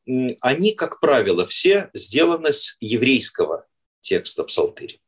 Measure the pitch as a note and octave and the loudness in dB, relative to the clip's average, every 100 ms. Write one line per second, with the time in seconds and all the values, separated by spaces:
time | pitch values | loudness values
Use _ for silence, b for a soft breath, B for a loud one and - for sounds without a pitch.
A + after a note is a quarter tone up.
0 | - B2+ B2+ A#2 B2+ D3+ G#3 G#3+ D#3+ - | -6 -4 -2 -2 -2 2 0 0 -6 0
1 | - C3 G2 F2 F2+ - - G3+ - A#2 | 2 4 4 0 0 0 2 2 0 -8
2 | - A#2+ E3 E3 D#3+ C#3+ - - G#2+ A2+ | -4 2 2 2 0 0 -2 -6 -4 0
3 | B2+ B2+ - - D#2 D#2+ - _ _ _ | 2 2 0 -2 -2 -4 -10 _ _ _
4 | - F2+ - - D#2+ - D2 - - - | -4 -4 -2 -8 -4 -2 -2 -4 -18 -20